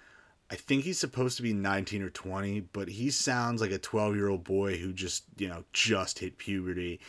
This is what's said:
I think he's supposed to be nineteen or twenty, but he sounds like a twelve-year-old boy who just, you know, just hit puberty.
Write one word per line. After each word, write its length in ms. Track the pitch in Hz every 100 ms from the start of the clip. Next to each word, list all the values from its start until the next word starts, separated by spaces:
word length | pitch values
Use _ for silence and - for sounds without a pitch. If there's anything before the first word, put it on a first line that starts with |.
| - - - _ -
I 60 | -
think 280 | - 139
he's 140 | 156 175
supposed 400 | 123 - 127 123
to 60 |
be 100 | 120
nineteen 480 | 101 98 98 95 104
or 80 | 95
twenty, 500 | - 95 95 101 104
but 300 | 87 101 92
he 220 | 98 131
sounds 500 | - 143 123 120 117
like 80 | 107
a 80 | 95
twelve-year-old 640 | - 110 107 104 101 95
boy 360 | 85 95 98 87
who 140 | 92
just, 320 | 92 90 - - -
you 100 | 95
know, 160 | 85 -
just 440 | - 110 101 92 -
hit 220 | 92 -
puberty. 600 | - 98 92 90 87 87